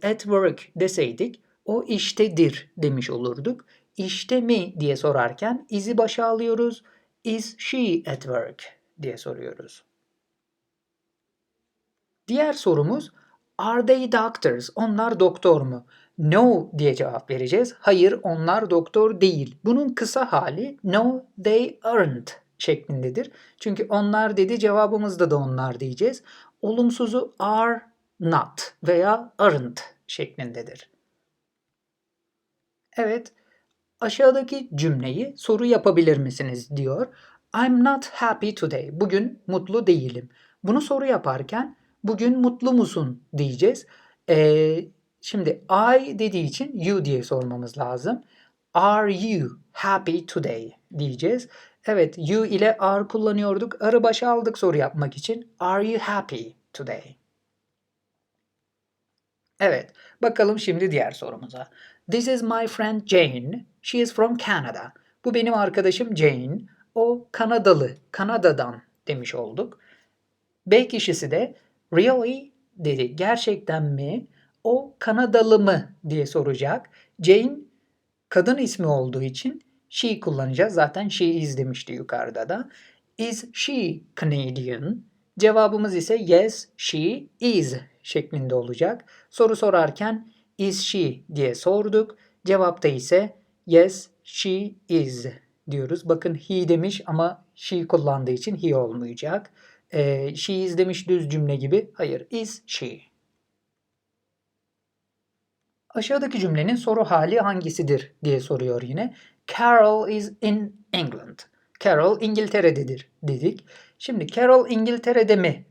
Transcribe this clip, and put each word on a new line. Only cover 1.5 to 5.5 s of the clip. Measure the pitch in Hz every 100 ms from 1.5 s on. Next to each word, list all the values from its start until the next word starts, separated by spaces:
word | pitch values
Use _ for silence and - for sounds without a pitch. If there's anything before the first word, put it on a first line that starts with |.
| _
"O | - 226
iştedir." | 233 214 - - 214 160 147 - - -
demiş | 151 131 123
olurduk. | 120 123 123 185 247 _ _ _ -
"İşte | 185 - - 254
mi?" | 233 220 180 170
diye | 147 135
sorarken | 151 135 120 - 214